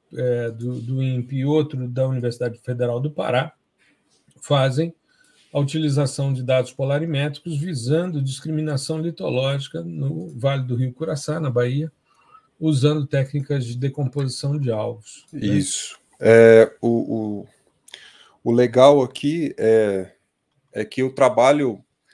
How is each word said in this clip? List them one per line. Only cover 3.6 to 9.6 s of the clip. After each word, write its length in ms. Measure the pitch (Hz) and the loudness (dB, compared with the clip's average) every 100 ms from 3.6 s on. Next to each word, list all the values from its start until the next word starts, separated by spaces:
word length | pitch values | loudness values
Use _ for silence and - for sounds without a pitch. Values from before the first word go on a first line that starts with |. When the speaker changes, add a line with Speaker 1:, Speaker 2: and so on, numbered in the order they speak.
| _ _ _ _ _ _ _ _ | _ _ _ _ _ _ _ _
Speaker 1:
fazem 520 | - 143 131 127 170 - _ _ _ _ _ | 0 2 2 0 -2 -6 _ _ _ _ _
a 60 | 147 | -2
utilização 760 | 143 160 151 139 139 - 139 | -2 0 0 0 0 -2 -2
de 100 | 127 | -2
dados 300 | 127 131 123 | 0 0 0
polarimétricos 840 | - 135 143 165 143 147 143 175 143 | -4 -4 -2 -2 -2 -4 -6 -8 -6
visando 640 | 175 135 120 160 180 147 | -4 -6 -2 0 0 -4
discriminação 800 | 135 131 156 156 156 139 - 160 | -4 -6 -6 -4 -4 -4 -4 -6
litológica 800 | 165 160 156 127 135 139 | -6 -6 -4 -2 -2 -4